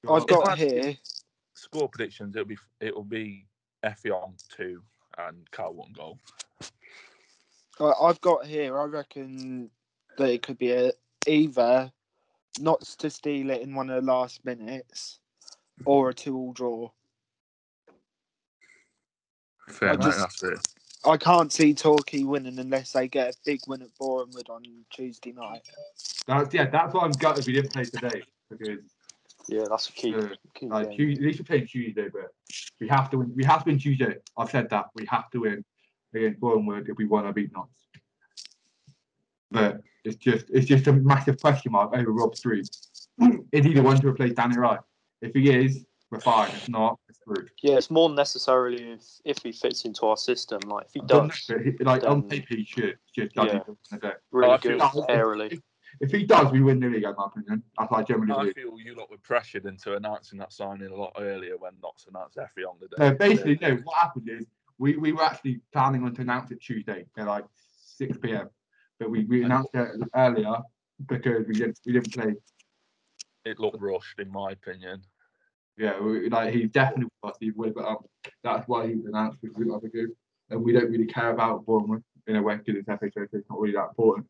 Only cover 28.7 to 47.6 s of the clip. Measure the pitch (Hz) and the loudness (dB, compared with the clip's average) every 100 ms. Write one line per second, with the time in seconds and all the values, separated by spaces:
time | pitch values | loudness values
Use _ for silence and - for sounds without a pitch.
28.7 | 104 - _ - _ _ _ - 110 107 | -10 -14 _ -20 _ _ _ -6 -4 -2
29.7 | 110 - - 120 110 104 98 _ - 123 | -2 -4 -6 -4 -4 -6 -10 _ -14 -6
30.7 | 107 107 104 147 139 147 143 - 151 117 | -4 -4 -2 -2 0 -2 -2 -2 -2 -2
31.7 | 123 117 101 98 98 92 _ _ - - | -8 -6 -6 -8 -10 -14 _ _ -18 -18
32.7 | _ 110 135 135 131 123 123 135 160 170 | _ 0 0 0 -2 -4 0 2 2 2
33.7 | 143 143 131 117 - - - 113 131 113 | 0 0 0 0 -2 -12 -8 -2 -2 0
34.7 | 104 101 113 110 120 - 123 110 104 - | -4 -4 -12 -4 -4 -4 -4 -4 -4 -12
35.7 | _ _ _ _ 110 110 101 120 110 104 | _ _ _ _ -2 -2 0 2 2 2
36.7 | 104 101 104 107 107 101 98 101 92 - | -4 -8 -4 0 2 0 -4 -6 -8 -16
37.7 | _ _ - _ _ _ - - _ _ | _ _ -20 _ _ _ -20 -20 _ _
38.7 | _ _ _ _ _ _ _ _ 113 104 | _ _ _ _ _ _ _ _ 2 2
39.7 | 104 - _ 110 110 127 117 - 135 135 | 0 -16 _ -10 0 2 2 2 2 6
40.7 | 139 147 139 135 135 - 135 151 139 - | 6 8 6 6 4 2 2 2 2 2
41.7 | 104 104 123 117 110 113 - 120 107 - | 2 2 0 0 2 0 -2 -2 -2 -4
42.7 | - - - - - 240 196 - 147 143 | -14 -20 -20 -20 6 6 6 0 4 6
43.7 | 143 131 135 139 120 123 120 120 120 120 | 8 8 6 4 2 0 2 2 4 2
44.7 | 104 - _ _ _ 113 135 139 127 131 | 0 -6 _ _ _ -2 4 6 6 4
45.7 | 135 - _ _ 107 120 113 95 92 110 | 0 -10 _ _ -2 2 4 2 -2 -6
46.7 | 113 110 110 _ _ - 98 - - | 0 0 -2 _ _ -8 -8 -8 0